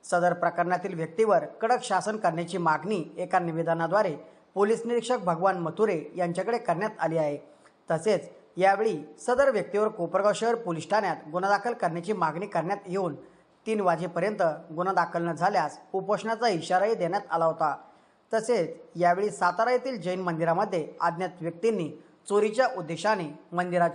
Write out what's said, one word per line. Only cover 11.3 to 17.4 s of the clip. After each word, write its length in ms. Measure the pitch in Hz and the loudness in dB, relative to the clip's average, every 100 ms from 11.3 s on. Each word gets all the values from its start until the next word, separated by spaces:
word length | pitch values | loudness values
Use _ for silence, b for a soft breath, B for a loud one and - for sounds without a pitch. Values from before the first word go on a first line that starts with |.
गुन्हा 180 | 170 196 | -4 2
दाखल 240 | 202 233 | 0 0
करण्याची 400 | 233 180 165 170 | -2 -2 -2 -4
मागणी 320 | 208 160 151 202 | 0 0 -2 -4
करण्यात 320 | 175 160 202 190 | -4 -2 -4 -4
येऊन, 240 | 185 180 139 B B B _ - | -2 -2 -4 B B B _ -4
तीन 140 | 214 | 0
वाजेपर्यंत 600 | 185 165 175 175 190 208 170 151 - 156 | 2 2 -2 -2 -2 0 0 0 -10 -4
गुन्हा 180 | 180 | 0
दाखल 300 | 185 170 170 | 0 0 0
न 80 | 170 | -2
झाल्यास 480 | 156 175 208 - - - | 0 2 2 -2 -6 -6
उपोषणाचा 540 | 190 180 202 208 226 233 | -6 -2 -2 -2 0 0
इशाराही 480 | 175 160 180 208 220 | 0 0 2 2 2
देण्यात 260 | 170 185 175 | 0 -2 -2
आला 140 | 165 | 0